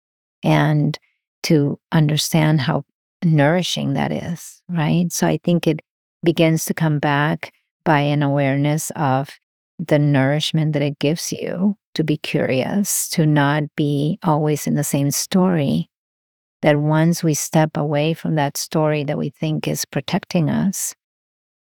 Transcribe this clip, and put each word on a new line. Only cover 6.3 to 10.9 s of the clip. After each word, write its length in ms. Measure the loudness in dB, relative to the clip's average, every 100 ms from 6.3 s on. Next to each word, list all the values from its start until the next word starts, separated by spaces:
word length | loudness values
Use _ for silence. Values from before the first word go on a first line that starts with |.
| 2 2 2 -2
to 80 |
come 260 | -2 0 0
back 520 | 0 0 0 -2 -8 -20 _ _
by 160 | 0 2
an 220 | 2 0
awareness 680 | 0 2 0 2 0 0 -4
of 360 | -2 0 0 -2 -12 _ _ _ -10
the 180 | 0 2
nourishment 720 | 4 2 2 0 0 0 0
that 100 | 0
it 180 | -2